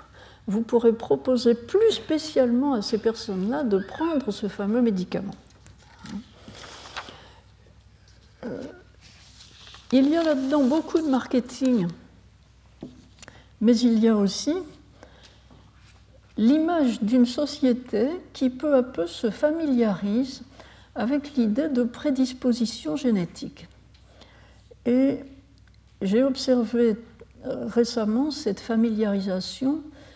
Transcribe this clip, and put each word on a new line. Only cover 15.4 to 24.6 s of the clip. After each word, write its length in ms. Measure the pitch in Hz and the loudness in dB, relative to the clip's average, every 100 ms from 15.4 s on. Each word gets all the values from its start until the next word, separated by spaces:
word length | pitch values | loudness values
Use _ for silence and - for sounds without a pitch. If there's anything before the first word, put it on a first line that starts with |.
| - - - _ - - - - _ - | -20 -20 -20 _ -20 -20 -20 -20 _ 0
l'image 640 | 220 302 320 339 262 208 | 4 4 2 2 2 0
d'une 240 | 202 254 240 | 0 4 4
société 800 | - 285 - 262 247 - 208 247 359 - | 2 -4 0 0 0 -2 -2 0 -2 -10
qui 160 | - 262 | -4 -2
peu 260 | 254 302 | -2 2
à 80 | 277 | 2
peu 240 | 254 - 339 | 2 -2 -6
se 240 | - 233 | -2 -4
familiarise 1120 | 190 302 320 311 247 226 175 202 220 262 - - - - - - | 0 -2 0 0 2 2 0 -2 -2 -2 -6 -18 -20 -20 -20 -16
avec 400 | 285 214 285 285 | -6 -2 -2 -2
l'idée 340 | - 226 214 320 | -2 0 0 0
de 140 | 254 | 0
prédisposition 1160 | 240 - 302 262 254 - 254 233 220 - 311 302 | -2 -2 -2 0 -2 -2 -2 0 -2 -4 -6 -2
génétique. 720 | 269 208 170 - - - - - - - - - - - - - | 0 0 0 -6 -14 -14 -20 -20 -20 -20 -20 -20 -20 -20 -20 -20